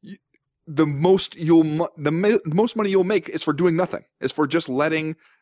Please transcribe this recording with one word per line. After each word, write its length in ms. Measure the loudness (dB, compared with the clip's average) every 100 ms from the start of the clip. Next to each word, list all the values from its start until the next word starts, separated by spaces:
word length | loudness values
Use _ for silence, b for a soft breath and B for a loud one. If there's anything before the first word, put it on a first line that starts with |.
y-, 140 | -20 -20 _ _ _ _ -6
the 200 | -2 0
most 500 | 2 2 2 0 -6
you'll 280 | 4 4
mo-, 260 | 4 0 -4 -4
the 120 | -2
mo-, 280 | 0 2 0 0
most 280 | 0 0
money 140 | -2 0
you'll 160 | 0
make 240 | 2 -2 -4
is 140 | -4
for 100 | -4
doing 240 | 0 0 2
nothing, 280 | -2 -6 -14 _
is 140 | -6
for 140 | -2 0
just 220 | 0 -2
letting, 480 | -2 0 -2 -4 -10 b b